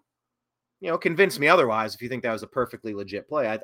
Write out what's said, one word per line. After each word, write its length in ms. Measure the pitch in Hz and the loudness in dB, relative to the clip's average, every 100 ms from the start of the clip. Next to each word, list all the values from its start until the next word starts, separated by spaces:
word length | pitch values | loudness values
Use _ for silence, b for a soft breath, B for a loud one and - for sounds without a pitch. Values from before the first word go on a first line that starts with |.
| _ _ _ _ _ _ _ _ | _ _ _ _ _ _ _ _
You 100 | 180 | -6
know, 80 | 170 | -2
convince 400 | 160 156 196 117 | -2 2 2 4
me 100 | 143 | 4
otherwise 460 | 175 127 110 110 | 6 6 2 -2
if 80 | - | -6
you 60 | 120 | -8
think 140 | 123 | -4
that 100 | 117 | -4
was 100 | 110 | -4
a 60 | 107 | -4
perfectly 460 | - 120 - 113 | -4 -4 -4 -8
legit 340 | 101 98 101 - | -8 -6 -8 -4
play. 200 | 151 117 | -2 -2
I, 120 | 110 | -2